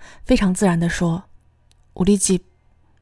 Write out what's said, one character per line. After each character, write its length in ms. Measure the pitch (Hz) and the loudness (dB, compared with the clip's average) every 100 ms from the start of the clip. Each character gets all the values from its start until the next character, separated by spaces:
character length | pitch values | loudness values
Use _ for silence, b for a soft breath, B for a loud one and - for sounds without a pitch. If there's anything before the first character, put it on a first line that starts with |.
| B B | B B
非 140 | - 254 | 0 0
常 160 | 196 | 2
自 120 | 185 202 | 0 0
然 140 | 170 | 0
地 80 | 170 | -2
说 360 | - 175 170 - - _ _ _ _ _ - | -2 -2 -4 -8 -20 _ _ _ _ _ -4
，“우 100 | 185 | 0
리 120 | 202 | 2
집， 220 | - 185 - _ _ _ _ _ | 2 -2 -4 _ _ _ _ _